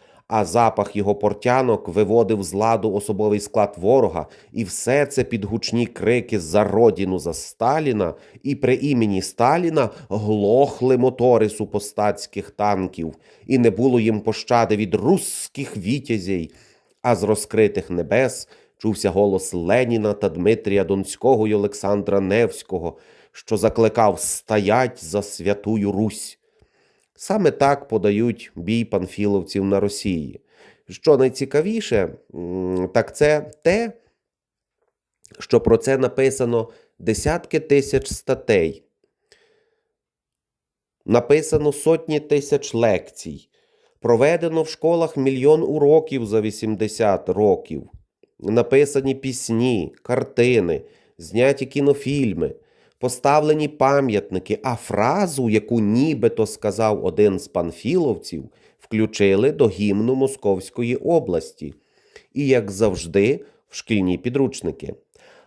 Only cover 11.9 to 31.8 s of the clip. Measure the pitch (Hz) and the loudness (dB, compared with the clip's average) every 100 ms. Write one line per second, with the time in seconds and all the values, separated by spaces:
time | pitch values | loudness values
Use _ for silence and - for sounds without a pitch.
11.9 | - 104 101 - 101 - - 104 98 90 | -2 -2 -2 -8 -12 -10 -4 -2 0 -4
12.9 | - 80 - _ _ - 127 117 95 131 | -6 -10 -12 _ _ -2 2 4 4 2
13.9 | 123 110 107 107 107 - 120 113 104 107 | 2 2 0 -2 -6 0 2 2 0 0
14.9 | 98 113 185 - - - - 131 - 90 | 0 2 0 0 -8 -10 -12 -12 -8 -4
15.9 | 139 - 110 90 92 80 - _ _ _ | -4 -4 -4 -2 -4 -6 -12 _ _ _
16.9 | _ 123 101 202 208 - 110 107 98 - | _ -2 0 2 0 0 2 2 0 -4
17.9 | 87 78 113 131 - - - _ _ 110 | -6 0 0 0 -4 -14 -20 _ _ -6
18.9 | 101 98 90 104 95 - 90 85 117 120 | -2 0 2 2 0 -4 -6 0 0 2
19.9 | 113 104 104 98 80 92 110 101 98 92 | 0 -2 -2 -4 0 0 0 0 0 0
20.9 | 98 95 - 123 123 110 104 101 - 98 | -2 -4 -2 2 2 2 0 -2 -4 -2
21.9 | 104 98 98 95 107 117 - - 92 82 | -2 0 -2 2 2 0 -2 -8 -8 -8
22.9 | - _ _ _ - - 107 110 117 110 | -10 _ _ _ -20 -6 0 0 2 2
23.9 | 113 110 87 - - - 110 98 117 127 | 4 2 2 -4 -6 -2 0 2 2 0
24.9 | - 80 101 101 - 87 101 104 110 101 | -6 -6 -6 -6 -6 -4 -2 -2 -2 0
25.9 | 95 110 - - - _ _ _ _ _ | 0 -4 -4 -14 -18 _ _ _ _ _
26.9 | _ _ _ - 208 165 - 139 143 - | _ _ _ -4 0 0 2 2 2 -2
27.9 | 110 104 101 120 110 - - 85 117 110 | 0 0 2 0 -2 -12 -10 -4 -4 -2
28.9 | 98 92 - 104 101 95 98 98 98 101 | -4 -4 -4 0 0 -2 -2 0 0 0
29.9 | - 104 87 67 - _ _ - _ - | -2 -4 -4 -6 -14 _ _ -20 _ -20
30.9 | 92 - 139 131 127 135 143 175 226 | -2 2 4 2 0 -2 -2 -2 -4